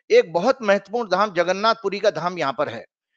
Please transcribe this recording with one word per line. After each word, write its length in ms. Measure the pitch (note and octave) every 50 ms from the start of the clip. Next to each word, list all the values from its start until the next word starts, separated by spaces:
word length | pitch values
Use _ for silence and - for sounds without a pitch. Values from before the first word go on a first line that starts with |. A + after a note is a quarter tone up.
| _ -
एक 220 | G#3 B3 A3 E3+
बहुत 260 | D#3+ E3+ F#3+ C4 C4 C4
महत्वपूर्ण 480 | A3 G3+ G3 G3 - F#3+ G#3 A#3+ A#3 F3+
धाम 240 | F3+ F#3 G#3+ G#3+ E3+
जगन्नाथपुरी 680 | F3 E3+ F3+ F#3 G3 G#3+ A3+ A3 A3 - G3 G3 G3
का 100 | G3+ G3+
धाम 280 | - D#3 E3 F3+ F#3 E3+
यहाँ 160 | D3 C3+ B2 -
पर 100 | C#3+ A#2
है, 160 | G#2+ - - _ _ _ _ _ _